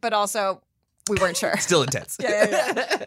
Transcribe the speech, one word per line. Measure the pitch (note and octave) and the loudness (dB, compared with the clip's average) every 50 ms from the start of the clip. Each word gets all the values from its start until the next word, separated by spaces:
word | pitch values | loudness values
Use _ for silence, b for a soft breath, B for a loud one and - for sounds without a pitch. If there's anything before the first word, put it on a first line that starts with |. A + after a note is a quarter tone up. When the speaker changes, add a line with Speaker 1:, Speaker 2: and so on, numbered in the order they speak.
Speaker 1:
but | - A3+ | -4 0
also | G#3+ G#3 G#3 G3+ - G#3+ G3 G3 F#3 - _ _ _ _ _ _ _ _ - - | 0 0 0 0 0 -2 0 -2 -2 -4 _ _ _ _ _ _ _ _ -4 -2
we | G3+ F#3+ | 0 2
weren't | F#3+ F3 F3 | 2 2 0
sure. | - F3+ - - | 0 -2 -2 -2
Speaker 2:
<laughs> | - | -2
Still | - - F3 D3+ B2+ | 0 2 2 2 2
intense. | C#3 - - - - - - | 2 -2 -4 -6 -8 -8 -6
Speaker 1:
Yeah, | B3+ A3 G#3 G#3 A3 G#3 | -2 0 2 2 2 2
yeah, | F#4+ E4+ B3+ D#4 E4 | 2 0 0 0 -2
yeah. | B3+ C4 - D#4 - - | -2 -2 -2 -4 -4 -6